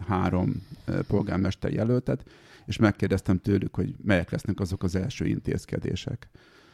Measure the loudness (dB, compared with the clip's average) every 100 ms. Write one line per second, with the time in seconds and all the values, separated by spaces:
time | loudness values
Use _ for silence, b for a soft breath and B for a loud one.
0 | -2 0 2 2 2 -2 -8 -10 -4 -2
1 | 0 0 2 0 0 0 -2 0 2 0
2 | 0 -4 -6 b b b -8 2 4 4
3 | 0 0 2 2 4 2 2 -2 -4 -4
4 | 2 2 2 -4 -2 -2 -2 -2 -2 -2
5 | -2 -2 -2 0 -2 -4 -2 -4 -4 -4
6 | -6 -8 -12 b b b b